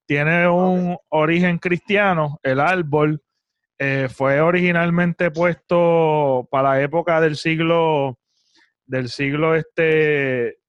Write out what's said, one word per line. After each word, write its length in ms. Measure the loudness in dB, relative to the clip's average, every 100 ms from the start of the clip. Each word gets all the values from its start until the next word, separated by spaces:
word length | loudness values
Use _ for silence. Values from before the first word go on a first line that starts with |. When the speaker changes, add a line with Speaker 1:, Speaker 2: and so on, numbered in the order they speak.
| _
Speaker 1:
tiene 420 | -2 0 2 2
un 440 | 2 2 0 -2
Speaker 2:
Ok. 60 | -6 _
Speaker 1:
origen 480 | -2 0 2 0 0
cristiano, 800 | -2 -4 -2 0 2 0 -2 -4
el 180 | -2 0
árbol, 600 | 2 0 0 0 0 -2 _ _ _ _ _ _
eh, 300 | -4 -2 -4
fue 320 | -2 0 2
originalmente 920 | 2 2 0 0 0 0 0 0 -2
puesto 1160 | 0 -2 -2 _ 0 2 2 2 0 0 -2 -2
para 200 | 0 0
la 100 | 0
época 380 | 0 -2 0 0
del 160 | 0 0
siglo, 840 | -4 -2 0 0 0 0 -2 -8 _ _ _ _ _ _ _
del 220 | -8 -8
siglo, 440 | -6 -4 -2 0 0
este, 1040 | -2 -2 0 2 2 0 -2 -2 -4 -8